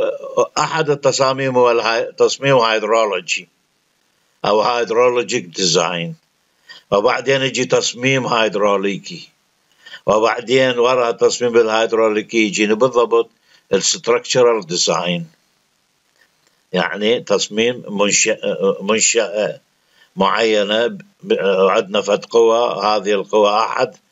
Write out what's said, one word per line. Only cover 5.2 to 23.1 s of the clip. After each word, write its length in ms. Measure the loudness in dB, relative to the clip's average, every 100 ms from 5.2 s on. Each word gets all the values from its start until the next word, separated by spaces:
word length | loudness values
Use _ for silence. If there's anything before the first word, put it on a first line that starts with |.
| -2 -4
ديزاين، 680 | -6 -4 0 0 0 -4 -6 -10 _ _ _ _ _ -20 -2
وبعدين 520 | 0 2 -2 0 0
يجي 220 | 0 -2
تصميم 640 | 0 0 -2 -4 -2 -2 0
هيدروليكي، 1000 | 0 0 0 0 0 -2 -6 -10 -18 -20 _ _ _ _ _ -20 -10 0
وبعدين 720 | 2 2 -2 0 2 2 2
وراء 320 | 2 2 0
التصميم 460 | 2 0 2 2 4
الهيدروليكي 840 | 4 2 2 2 2 0 -2 0
يجيني 360 | 0 0 0
بالضبط 560 | 2 2 2 2 2 0 _ _ _ -4
الستركتشرال 920 | -2 -2 -4 -2 -2 0 2 4 2 -2
design، 600 | -4 -2 -2 -2 -4 -6 _ _ _ _ _ _ _ _ _ _ _ _ _ _
يعني 480 | -4 -4 -4 -2 -2
تصميم 640 | 0 -2 -2 -2 -2 -2 -8
منشأ، 500 | -2 0 0 -2 -2 -4 -2 -2 -2
منشأة 800 | -2 0 0 0 -2 -2 -4 -6 _ _ _ _ _ -2
معينة 680 | 0 2 2 2 0 0 -2 -6 -18 _
ب-، 160 | -4 -2 0 2 2
عندنا 300 | 2 0 -2
فد 240 | 0 -2
قوة، 640 | 0 2 4 4 0 -2 0
هذه 260 | 0 0